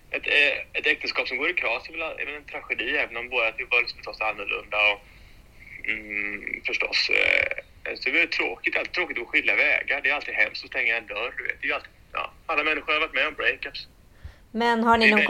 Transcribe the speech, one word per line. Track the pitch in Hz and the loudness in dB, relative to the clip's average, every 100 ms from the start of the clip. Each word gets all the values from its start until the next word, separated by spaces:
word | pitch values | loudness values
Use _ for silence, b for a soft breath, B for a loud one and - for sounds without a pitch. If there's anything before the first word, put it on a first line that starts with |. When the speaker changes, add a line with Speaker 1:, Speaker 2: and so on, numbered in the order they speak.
| - 139 | -8 -4
Speaker 1:
Ett, | - | 2
eh, | 147 143 - - - | 4 4 2 -4 -2
ett | 147 | 0
äktenskap | 156 - - 127 | 0 0 -2 -2
som | 127 | -2
går | 165 | -2
i | |
kras | 185 - 120 - | 0 -2 -2 -6
är | |
väl, | 165 | -8
är | 156 - - | -8 -6 -8
väl | 147 | -10
en | - | -12
tragedi, | 147 - - 120 151 | -10 -6 -4 -2 0
även | 120 117 | -2 -6
om | 120 | -4
båda | 123 113 | 0 0
typ | 120 123 | -2 0
var | 123 | 2
liksom | 120 - | 2 -4
förstås | - - | -10 -4
annorlunda | 107 107 98 98 - 107 104 | -4 -4 -4 -6 -2 2 2
och, | 101 - b b b - - - - - | 2 -6 b b b -20 -20 -16 -8 -6
mm, | 107 107 101 101 101 - - - | -6 -4 -4 -4 -6 -6 -6 -2
förstås, | - - - - | -2 0 0 2
eh, | 50 50 50 - - - - - - | 4 4 4 2 -2 -12 -12 -10 -4
så | 131 | 0
det | 156 | 2
är | 170 | 2
tråkigt. | - 151 156 170 160 | 0 -2 -2 -2 -2
Alltid | 135 | -2
tråkigt | 180 160 120 | -4 -4 -4
att | 117 | 0
skilja | 156 113 101 | 0 4 4
vägar. | 147 - - 139 | 4 2 0 0
Det | 139 | 0
är | |
alltid | 147 - 110 | -2 0 0
hemskt | 107 - | 0 -2
att | - | -8
stänga | 135 117 113 | -2 0 -2
en | 107 | -4
dörr, | 104 123 127 | -6 -6 -6
du | |
vet. | 123 - | -8 -4
Det | 147 | -2
är | |
ju | |
alltid, | 139 - - - | -4 -6 -20 -8
ja, | - - - - | -6 -6 -8 -4
alla | 151 | 0
människor | 156 147 156 | 0 0 0
har | 156 | -2
varit | 160 | 0
med | 131 151 | -2 -2
om | |
breakups. | 143 120 - 143 - - - - b b b b | 0 -2 -2 -4 -10 -14 -20 -20 b b b b
Speaker 2:
Men | 220 233 226 | 0 2 4
har | 226 233 | 6 6
ni | 220 | 8
Speaker 1:
Det | |
är | |
Speaker 2:
någon | |
Speaker 1:
väldigt | 214 | 6